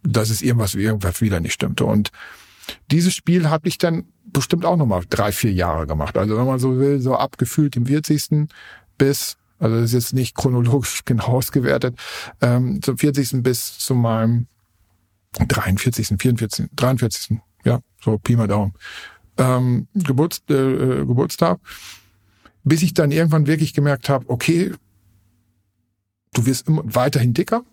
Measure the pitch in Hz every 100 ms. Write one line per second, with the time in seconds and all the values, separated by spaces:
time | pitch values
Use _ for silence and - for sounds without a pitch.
0 | - 113 110 110 - 120 107 101 107 110
1 | 90 90 110 92 82 - - - - 107
2 | 104 - - - - _ - - _ 156
3 | 175 - - 180 156 160 175 - 175 165
4 | - _ - 143 - 175 170 175 135 92
5 | 87 - 104 101 113 95 87 80 78 76
6 | 78 - 104 110 127 131 127 127 139 143
7 | 127 - 123 - 127 - 147 123 123 147
8 | 151 151 - 151 151 - - - _ _
9 | 135 143 - - _ _ 113 113 117 123
10 | 120 131 123 - 131 123 120 139 117 -
11 | - 120 113 123 - 147 127 135 127 123
12 | - - - - 123 123 127 135 - 123
13 | 147 139 131 135 123 123 - - - 127
14 | 117 113 113 120 123 _ _ _ _ _
15 | _ _ _ - - - 95 98 - 120
16 | 120 101 127 117 110 - - - 127 131
17 | 117 - - 110 _ _ - 120 - _
18 | - 107 - 120 107 101 101 98 - -
19 | - - _ - 127 127 127 123 - 214
20 | 156 131 165 - _ 143 135 131 131 131
21 | 139 123 - - 170 180 - - - -
22 | _ _ _ _ - _ - 156 175 -
23 | 147 156 165 156 143 156 160 - 143 139
24 | - 139 120 123 - 170 185 - _ _
25 | _ _ _ _ _ _ _ _ _ _
26 | _ _ _ - 117 131 - 156 156 117
27 | 127 143 120 120 - 233 247